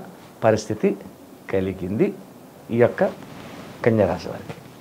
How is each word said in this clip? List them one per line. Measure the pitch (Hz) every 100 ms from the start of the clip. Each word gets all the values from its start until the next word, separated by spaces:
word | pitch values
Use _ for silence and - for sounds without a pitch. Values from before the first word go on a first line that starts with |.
| - - - -
పరిస్థితి | 113 110 - 110 196 202 - - - - -
కలిగింది | 98 95 92 90 104 202 - - - - - - 117
ఈ |
యొక్క | 117 - 196 - - - - - - - -
కన్యా | 110 95
రాశి | 87 -
వారికి. | - - - - -